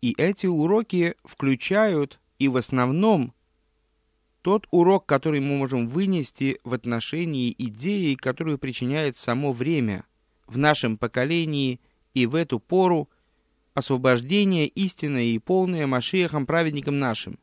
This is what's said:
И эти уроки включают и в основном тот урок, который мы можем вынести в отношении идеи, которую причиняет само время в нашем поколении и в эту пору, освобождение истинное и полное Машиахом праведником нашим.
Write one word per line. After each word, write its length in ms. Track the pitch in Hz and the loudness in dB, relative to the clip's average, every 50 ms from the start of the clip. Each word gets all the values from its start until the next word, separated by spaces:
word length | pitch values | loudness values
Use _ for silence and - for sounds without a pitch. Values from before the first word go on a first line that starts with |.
И 140 | - 123 113 - | 0 -2 0 2
эти 300 | 139 175 202 - - 185 | 0 0 0 0 -2 -2
уроки 640 | 175 156 147 165 196 220 233 _ - 180 170 170 - _ _ | 0 0 0 2 2 0 0 _ 0 0 0 0 -2 _ _
включают 960 | - - _ - 139 135 117 - - 190 208 220 214 185 156 143 139 - _ _ _ _ _ | -20 -12 _ 0 0 0 0 0 -2 0 2 2 2 2 0 -2 -4 -6 _ _ _ _ _
и 80 | 131 139 | 0 2
в 100 | 127 127 | 2 0
основном 760 | 117 - - 131 123 123 135 165 196 226 220 170 127 123 - _ _ _ _ _ _ _ _ _ _ _ _ _ _ _ _ _ _ _ _ _ | -2 0 0 0 0 2 2 2 4 4 4 4 2 -2 -6 _ _ _ _ _ _ _ _ _ _ _ _ _ _ _ _ _ _ _ _ _
тот 240 | _ 175 190 214 - - | _ 0 0 0 0 2
урок, 340 | - 175 170 175 196 190 - | 4 4 6 6 6 4 2
который 340 | _ 147 139 131 160 151 143 | _ 0 0 2 0 0 0
мы 180 | 135 143 143 139 | 0 0 0 -2
можем 300 | 139 131 131 127 120 113 | -2 -2 0 -2 -2 -2
вынести 720 | 123 160 196 190 190 175 139 - - - 139 135 131 - _ | -2 -2 0 0 0 -2 -2 -4 -6 -4 -2 -2 -2 -4 _
в 100 | 117 120 | -6 -6
отношении 800 | 123 - 123 120 117 110 - - 156 175 170 156 135 127 120 - | -6 -2 -2 -4 -4 -4 -4 -6 -4 -4 -4 -2 -2 -2 -2 -2
идеи, 600 | _ 131 120 107 107 127 180 208 202 185 156 135 | _ -8 -8 -8 -6 -4 -4 -2 0 0 0 -2
которую 420 | 127 - 135 127 - 165 160 151 139 | -2 -2 -6 -4 -4 -4 -4 -4 -4
причиняет 600 | - 135 120 - 123 123 135 156 156 143 120 - | -4 -8 -6 -4 -4 -2 -2 -2 -2 -4 -4 -6
само 360 | - - 117 123 143 143 131 | -4 -4 -2 -2 -2 -2 -2
время 500 | 117 127 147 170 156 123 110 101 90 - _ _ _ _ _ _ _ _ _ | -2 -2 -2 0 0 0 -2 -2 -6 -8 _ _ _ _ _ _ _ _ _
в 100 | 113 123 | -4 0
нашем 400 | 139 151 151 - - 120 110 107 | 2 2 2 2 0 -2 -2 -2
поколении 840 | - 117 _ 123 123 143 165 170 165 156 151 143 139 131 123 123 _ _ _ _ _ _ _ | -4 -4 _ -2 -2 0 0 -2 -2 -2 -2 -2 -2 -2 -4 -6 _ _ _ _ _ _ _
и 100 | 131 123 | 0 0
в 80 | 113 131 | 2 2
эту 260 | 160 170 147 - 113 | -2 -2 -2 -4 -6
пору, 520 | _ _ 175 185 190 185 175 160 143 - _ _ _ _ _ _ _ _ _ _ _ _ _ | _ _ 2 2 4 4 4 2 0 -4 _ _ _ _ _ _ _ _ _ _ _ _ _
освобождение 920 | - 135 - 135 127 127 131 127 120 120 131 175 208 208 196 190 170 151 | -6 -2 0 -2 2 4 4 2 2 2 0 2 2 4 4 2 2 0
истинное 600 | 139 _ - 196 190 - - - 151 143 127 120 | 0 _ -2 -4 -4 -4 -6 -6 -4 -2 0 0
и 120 | 117 117 113 | 0 0 -2
полное 480 | - - 180 185 185 185 180 165 151 | 0 0 0 2 2 0 0 -2 0
Машиахом 640 | 139 131 127 117 - - 190 180 160 147 151 135 120 | 0 0 0 -2 0 0 0 0 0 0 -4 -2 0
праведником 500 | 156 165 170 160 151 147 135 143 143 143 | 0 0 2 0 -2 -4 -4 -2 -2 -2
нашим. 400 | 139 127 110 - - - - - | 0 -2 -4 -4 -8 -12 -14 -16